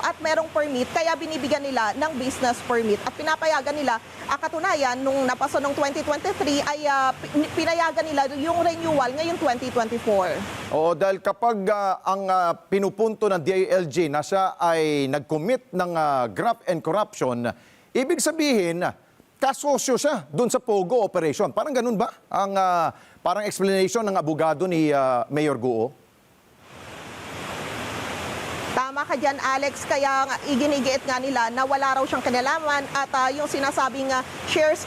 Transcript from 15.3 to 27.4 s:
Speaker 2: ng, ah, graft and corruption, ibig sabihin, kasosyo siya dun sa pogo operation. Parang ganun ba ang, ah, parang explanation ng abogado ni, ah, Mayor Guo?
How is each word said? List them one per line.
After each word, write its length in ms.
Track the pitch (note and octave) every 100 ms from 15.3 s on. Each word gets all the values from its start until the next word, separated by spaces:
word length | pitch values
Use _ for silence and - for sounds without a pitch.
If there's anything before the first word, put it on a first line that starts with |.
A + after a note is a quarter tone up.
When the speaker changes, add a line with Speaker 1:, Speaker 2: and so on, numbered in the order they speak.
| D#3 F3+ B3+ -
Speaker 2:
ng, 200 | F3+ F3+ E3+
ah, 320 | D3+ C3+ A#2+
graft 400 | G2 A3+ A3+ -
and 160 | E3
corruption, 640 | D#3+ F#3+ G#3 - C3 A#2+ A#2+ - - - _ A3+
ibig 240 | C4 E4
sabihin, 640 | D#4 D#4+ D4 A#3 F3 E3+ F3 - _ _ _ _
kasosyo 560 | C4+ - C#4+ C4 -
siya 320 | A#3+ C#4+ B3+ C#3+
dun 160 | D3 A#3+
sa 80 | B3+
pogo 400 | - G3+ F3+ B3
operation. 560 | F#3+ F3+ D#3+ C3+ F3+
Parang 160 | D#3+ C#4
ganun 240 | B3+ A#3+
ba 160 | G#3 A#3 - _
ang, 320 | - G3 G3
ah, 320 | F#3 F3 D#3 - - -
parang 240 | E3 F#3+ G#3
explanation 560 | - G3 F#3+ F#3+ A3
ng 160 | G#3+ F#3+
abogado 480 | D3+ D#3 D#3+ D3+ F#3
ni, 240 | E3+ D#3
ah, 320 | C#3+ C3 B2 A#2+
Mayor 240 | C#3+ D3+
Guo? 400 | B2+ B2 A2+ A#2+ - _ _ _ _ _ - - - - - - - - -